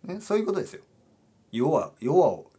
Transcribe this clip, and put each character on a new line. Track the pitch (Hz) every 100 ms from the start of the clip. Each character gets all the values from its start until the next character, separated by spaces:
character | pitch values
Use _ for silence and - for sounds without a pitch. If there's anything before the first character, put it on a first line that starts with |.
ね。 | 123 190
そ | - 208
う |
い |
う | 214
こ |
と | 196
で | 123
す |
よ。 | - _ _ _ _ _ _ _
弱、 | 113 131 151 - _
弱 | 120 170 151
を、 | 90 -